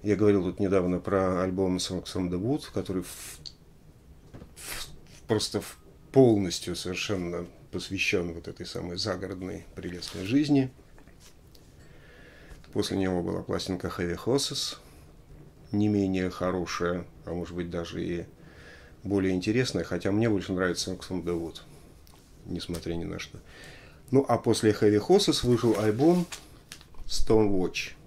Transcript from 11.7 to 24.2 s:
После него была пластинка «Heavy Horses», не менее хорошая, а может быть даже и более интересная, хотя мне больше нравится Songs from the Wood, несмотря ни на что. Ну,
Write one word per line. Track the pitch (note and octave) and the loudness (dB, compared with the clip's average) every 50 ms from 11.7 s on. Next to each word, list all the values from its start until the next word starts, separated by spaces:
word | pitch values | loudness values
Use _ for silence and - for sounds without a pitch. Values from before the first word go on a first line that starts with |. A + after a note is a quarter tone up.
| - - - - - - - - - - - - - - - - - - - - - | -20 -20 -20 -20 -20 -20 -20 -20 -20 -20 -20 -20 -20 -20 -20 -20 -20 -20 -20 -8 -4
После | - G2+ - G2 | -4 -2 -2 -2
него | F#2+ F#2+ F#2 F#2 F2+ F2 | -2 0 0 0 -2 -2
была | F2+ F#2 F2+ F2+ | -4 -4 -6 -6
пластинка | - G2 F#2 - - F#2+ F2+ - F2+ | -6 -6 -6 -4 -4 -6 -4 -4 -8
«Heavy | - - F2+ F2 F2 F2+ - | -6 -4 -4 -4 -4 -4 -2
Horses», | - B2 C#3 - - C#3+ - - - - - - - - - - - - - - - - - - - - - - - - | -2 0 0 0 -2 -6 -6 -6 -6 -8 -12 -16 -20 -20 -20 -20 -20 -20 -20 -20 -20 -20 -20 -20 -20 -20 -20 -14 -4 -2
не | G#2 G#2 G#2 | 0 2 2
менее | G#2 G2+ G2 F#2+ F#2+ F#2 F#2 F2+ | 4 2 2 2 2 0 0 -2
хорошая, | F2+ - F2+ F#2 F#2 F#2 F2 E2 - - F2+ F2 F2 F2+ F2 - - - - | -2 -2 -2 -2 -2 -2 -4 -4 -4 -2 -2 -2 -2 -2 -6 -10 -16 -18 -12
а | - E2 | -8 -8
может | F2 F2 - E2+ | -8 -8 -8 -6
быть | F2 F2+ E2+ | -8 -8 -6
даже | F2 F2 E2+ E2+ F2 - F2 | -6 -8 -8 -8 -8 -6 -6
и | F2 F2 E2+ E2 - - - - - - - - - - - - - - - - | -4 -4 -6 -8 -10 -16 -20 -20 -20 -20 -20 -20 -20 -20 -20 -20 -20 -20 -14 -6
более | F#2 G2 G2+ F#2+ F#2+ F#2 | 0 0 2 2 2 0
интересная, | F#2 F2+ G#2+ A2 B2 C3 B2 - F#2 E2 | 0 0 0 0 0 0 0 -2 -4 -4
хотя | - F#2 F2 F2 G2+ G2 | -2 -6 -4 -2 0 0
мне | G#2 A2+ A#2 | 2 2 2
больше | G#2+ G2 F2+ - G2 | 2 0 -2 -2 -2
нравится | F2+ F#2 F2+ F2 - - - | 0 0 0 0 -2 -4 -6
Songs | F#2 F#2 - - | -6 -10 -8 -8
from | F#2+ F2+ D#2+ | -8 -6 -4
the | F2 F2 | -4 -4
Wood, | E2+ E2 E2 D#2 - - - - - - - - - - - - - - - - - - | -4 -4 -8 -10 -14 -18 -20 -20 -20 -20 -20 -20 -20 -20 -20 -20 -20 -20 -20 -20 -20 -12
несмотря | - F2+ E2+ - - E2+ E2+ D#2+ F2 E2+ | -10 -8 -8 -6 -8 -8 -8 -6 -6 -6
ни | E2+ E2+ | -6 -6
на | E2+ E2+ F2 | -6 -8 -10
что. | - - - - - - - - - - - - - - - - - - | -12 -12 -14 -18 -20 -18 -20 -20 -20 -20 -20 -20 -20 -20 -20 -20 -8 4
Ну, | B2+ C3 | 4 4